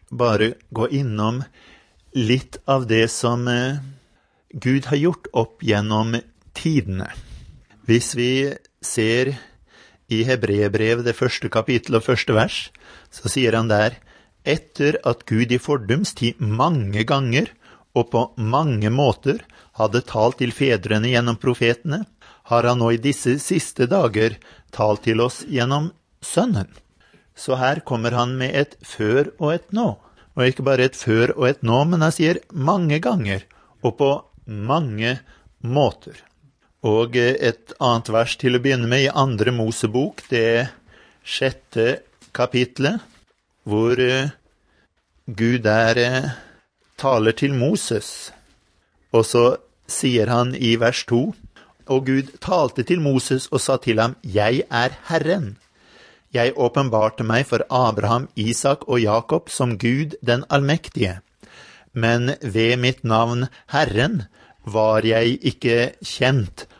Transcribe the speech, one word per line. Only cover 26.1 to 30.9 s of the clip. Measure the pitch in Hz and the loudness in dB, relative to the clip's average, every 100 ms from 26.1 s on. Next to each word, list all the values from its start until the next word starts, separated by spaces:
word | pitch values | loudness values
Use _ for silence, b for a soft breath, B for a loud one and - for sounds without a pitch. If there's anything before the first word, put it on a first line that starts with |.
| _ | _
Sønnen." | - 170 247 127 - - _ b b b b - | -4 0 0 0 -4 -12 _ b b b b -10
Så | - 127 | -4 0
här | 127 156 | 0 -2
kommer | - 120 117 | -4 -4 -2
han | 120 123 131 | 0 -2 -2
med | 127 143 | -2 -2
ett | 143 - | -2 -6
før | - - 107 127 147 - | -14 -4 0 2 0 -2
och | 151 | -4
ett | 170 - | -4 -4
nå. | 214 208 104 b b b | -2 -2 -4 b b b
Och | - 127 | 0 0
inte | 131 | 0
bara | 135 131 | 0 2
ett | 131 | 2